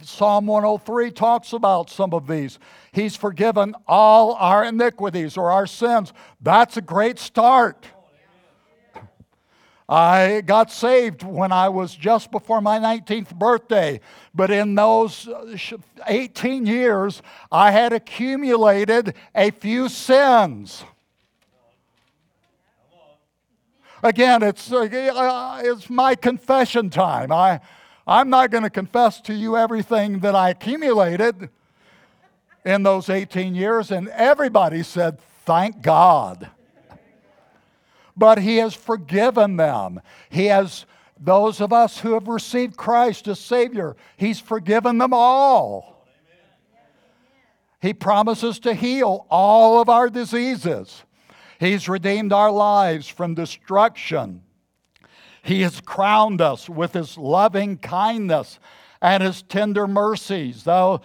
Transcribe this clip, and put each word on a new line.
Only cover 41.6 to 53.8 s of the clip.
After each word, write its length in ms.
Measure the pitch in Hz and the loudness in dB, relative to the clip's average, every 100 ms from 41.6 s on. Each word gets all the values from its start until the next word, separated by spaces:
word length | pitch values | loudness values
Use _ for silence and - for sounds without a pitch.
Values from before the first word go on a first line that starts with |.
of 120 | 208 | 0
us 280 | 233 233 - | 2 2 -2
who 140 | 226 | -4
have 120 | 226 208 | -4 -4
received 500 | 226 - 247 247 - | -8 -6 -6 -6 -6
Christ 520 | - 240 240 202 208 | -2 0 0 -2 -8
as 100 | 190 | -10
Savior, 560 | - 247 247 240 160 127 _ _ | -4 -2 -2 -4 -10 -12 _ _
He's 240 | 202 214 | -6 -6
forgiven 580 | - 220 170 220 233 233 | -8 -8 -2 0 0 0
them 160 | 254 | 0
all. 880 | 247 247 262 277 240 117 98 - _ _ _ _ _ _ _ _ _ _ _ _ _ _ _ _ _ _ _ | 2 2 4 4 2 0 -6 -14 _ _ _ _ _ _ _ _ _ _ _ _ _ _ _ _ _ _ _
He 140 | 185 | -6
promises 640 | - 190 208 214 226 233 214 | -4 0 2 2 -2 -4 -4
to 140 | 240 | -4
heal 520 | 202 247 269 233 196 - | -2 -2 0 0 -2 -2
all 500 | 170 202 220 226 233 | 2 4 6 8 6
of 80 | 233 | 6
our 200 | 233 240 | 4 2
diseases. 960 | 233 233 240 247 233 170 117 95 - _ _ _ _ - _ | -2 -6 -4 -4 -4 -4 -6 -8 -20 _ _ _ _ -20 _
He's 280 | 180 202 175 | -2 -2 -4
redeemed 440 | 190 185 208 208 | -4 -2 -4 0
our 180 | 202 214 | 2 4
lives 560 | 208 208 202 190 160 139 | 2 2 2 2 -2 -8
from 280 | - 175 | -8 -8
destruction. 1080 | 165 175 - - 196 | -6 -8 -12 -2 2